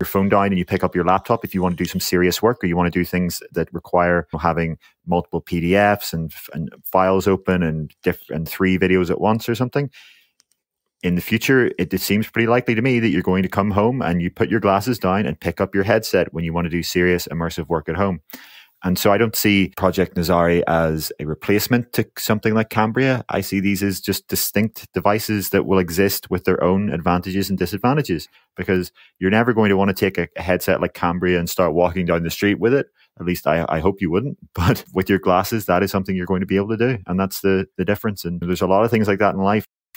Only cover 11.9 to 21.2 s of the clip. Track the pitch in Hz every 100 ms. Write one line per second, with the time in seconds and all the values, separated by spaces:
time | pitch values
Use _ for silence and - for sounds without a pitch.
11.9 | 92 - 104 110 113 113 123 123 113 131
12.9 | 120 113 87 92 92 92 - 104 101 110
13.9 | 131 82 87 87 - 113 113 101 98 127
14.9 | 120 92 95 82 82 90 - 95 98 98
15.9 | 110 - 95 85 82 82 85 87 85 82
16.9 | 92 90 87 - 82 82 - 78 82 80
17.9 | 82 98 82 - - - - - _ 92
18.9 | 90 104 101 113 - 107 98 92 - 92
19.9 | 90 87 - 82 85 85 85 - 82 82
20.9 | 78 - -